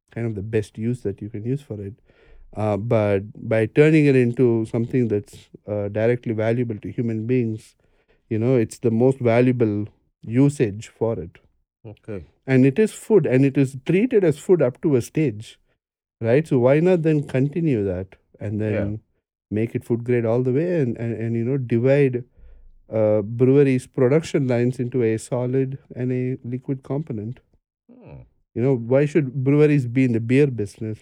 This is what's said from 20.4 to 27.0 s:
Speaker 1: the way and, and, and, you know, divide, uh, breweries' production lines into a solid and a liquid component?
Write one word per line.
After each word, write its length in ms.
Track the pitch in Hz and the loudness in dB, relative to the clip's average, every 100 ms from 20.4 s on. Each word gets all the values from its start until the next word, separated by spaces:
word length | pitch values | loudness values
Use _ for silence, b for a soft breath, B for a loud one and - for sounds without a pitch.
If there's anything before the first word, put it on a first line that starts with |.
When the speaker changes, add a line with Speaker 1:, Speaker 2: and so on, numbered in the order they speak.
Speaker 1:
the 80 | 127 | 0
way 300 | 131 175 175 | 0 0 -2
and, 160 | 127 113 | -2 -4
and, 160 | 113 | -6
and, 220 | 107 113 117 | -6 -4 -4
you 80 | 117 | -2
know, 120 | 139 | -4
divide, 680 | 120 117 127 143 139 120 - _ - - - _ - | -2 0 4 4 2 0 -10 _ -20 -20 -20 _ -6
uh, 320 | 110 107 107 | 0 2 2
breweries' 680 | 104 117 127 139 139 127 - | 0 0 4 6 4 2 -2
production 600 | - 123 156 160 165 127 | 0 2 2 0 -2 0
lines 300 | 120 120 123 | 0 0 -2
into 240 | 123 127 | -4 -2
a 140 | 113 110 | 0 -2
solid 600 | - 123 123 131 131 131 - - | -4 -4 -2 -2 -4 -6 -14 -8
and 160 | 127 | -4
a 260 | 127 127 131 | -4 -4 -6
liquid 400 | 117 127 - 135 | -8 -10 -8 -8
component? 560 | - 139 | -6 -8